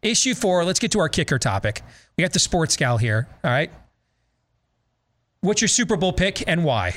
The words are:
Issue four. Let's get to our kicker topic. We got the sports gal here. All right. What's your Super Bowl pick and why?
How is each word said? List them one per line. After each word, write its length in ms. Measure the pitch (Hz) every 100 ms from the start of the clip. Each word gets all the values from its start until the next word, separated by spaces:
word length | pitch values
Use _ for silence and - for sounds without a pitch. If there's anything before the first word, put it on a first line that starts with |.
Issue 320 | 214 226 262
four. 300 | 233 202 180
Let's 160 | 175 185
get 120 | 226
to 80 | 214
our 100 | 160
kicker 280 | - 160 135
topic. 440 | 127 98 110 - - - _ -
We 60 |
got 80 | 180
the 80 | -
sports 380 | - 180 156 -
gal 200 | 135 117
here. 300 | 117 107 131 -
All 80 | 160
right. 180 | 123 160 - - _ _ _ _ _ _ _ _ _ _ _ _ _ _ _
What's 180 | 180 214
your 80 | 220
Super 300 | - 226 202
Bowl 160 | 185
pick 340 | - 185 - -
and 160 | 170
why? 280 | 160 117 90